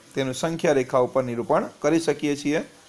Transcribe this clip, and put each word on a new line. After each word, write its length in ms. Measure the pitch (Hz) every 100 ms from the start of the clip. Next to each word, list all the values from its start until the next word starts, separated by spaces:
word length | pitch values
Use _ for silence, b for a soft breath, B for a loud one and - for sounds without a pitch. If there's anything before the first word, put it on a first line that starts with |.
| -
તેનું 200 | - 135
સંખ્યા 440 | 123 165 165 175 139
રેખા 260 | 127 131 123
ઉપર 160 | 135
નિરૂપણ 400 | 127 120 104 160 247 -
કરી 200 | 151 165
શકીએ 360 | 165 143 151 143
છીએ. 240 | 143 156 - B